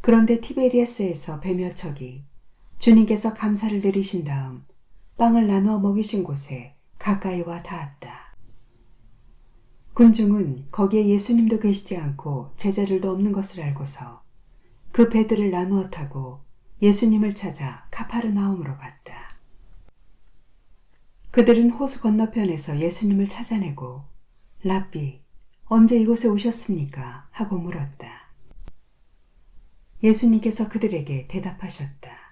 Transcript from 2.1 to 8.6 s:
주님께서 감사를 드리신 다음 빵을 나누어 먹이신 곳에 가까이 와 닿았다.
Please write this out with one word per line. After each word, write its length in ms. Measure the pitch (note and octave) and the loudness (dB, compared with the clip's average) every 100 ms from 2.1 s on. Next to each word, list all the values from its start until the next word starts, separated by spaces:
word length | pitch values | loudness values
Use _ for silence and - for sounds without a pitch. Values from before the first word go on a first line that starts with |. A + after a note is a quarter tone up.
| C3 C#3+ - - _ - - | -16 -18 -20 -20 _ -14 2
주님께서 540 | A#3 A3+ G#3+ G#3 A3+ | 8 8 6 0 -2
감사를 480 | A3 G#3+ G#3 A3 G3+ | -4 -2 -2 -2 0
드리신 440 | G3 G3 F#3+ F#3 | 0 0 -4 -6
다음 420 | D3 C#3 C3 B2+ - - _ - - - | -4 -6 -6 -12 -20 -20 _ -20 -18 0
빵을 300 | A#3 A#3 G#3 | 4 4 4
나누어 320 | G3 G3+ G#3+ | 2 2 2
먹이신 440 | G3 G3+ G#3+ G#3 | 0 0 -2 -4
곳에 540 | F3 C#3 - B2+ A#2+ - _ - | -4 -8 -8 -14 -14 -20 _ -6
가까이 420 | - G3 F#3+ F3+ | -2 -2 -2 -6
와 220 | E3+ E3+ | -8 -10
닿았다. 720 | - E3+ C#3+ - - - - - - - | -12 -12 -12 -16 -20 -20 -20 -20 -20 -20